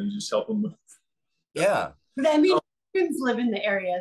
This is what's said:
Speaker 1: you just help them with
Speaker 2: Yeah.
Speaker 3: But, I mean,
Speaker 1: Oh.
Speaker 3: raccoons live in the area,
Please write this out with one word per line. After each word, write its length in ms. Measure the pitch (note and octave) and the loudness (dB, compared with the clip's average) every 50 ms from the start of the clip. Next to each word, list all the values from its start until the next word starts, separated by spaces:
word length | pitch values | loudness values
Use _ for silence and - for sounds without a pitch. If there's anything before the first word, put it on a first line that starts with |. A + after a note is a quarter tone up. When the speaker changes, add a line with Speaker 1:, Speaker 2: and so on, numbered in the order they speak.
Speaker 1:
you 100 | G2+ G2+ | -4 -4
just 180 | G3+ G#3 - - | -6 -6 -6 -4
help 180 | - G#2+ - - | -2 -2 -2 -2
them 140 | A3 G#2 | -2 -2
with 120 | G#2 - - _ _ _ - _ _ _ _ _ _ _ _ _ _ _ - | -2 -4 -6 _ _ _ -20 _ _ _ _ _ _ _ _ _ _ _ -6
Speaker 2:
Yeah. 360 | - E3 G3+ G#3 - F2 C#2+ - _ _ _ - C4+ | -2 0 0 2 0 -2 -4 -8 _ _ _ -6 -2
Speaker 3:
But, 100 | C4+ D#4 | 0 2
I 100 | D4+ D4+ | 4 6
mean, 160 | D4+ F#4 F#4 - | 6 6 4 2
Speaker 1:
Oh. 20 | - _ _ _ _ _ - | 0 _ _ _ _ _ -2
Speaker 3:
raccoons 240 | F#4+ F4+ E4 - A#3 | 0 0 0 -2 -2
live 180 | C4 B3 A3+ A3 | -2 -2 0 0
in 100 | B3 A#3+ | 0 -2
the 120 | G#3+ - - | -2 -2 -2
area, 340 | G#3+ G3+ G3 F#3 F3+ F3+ F3+ | -2 -2 -2 -2 -2 -4 -4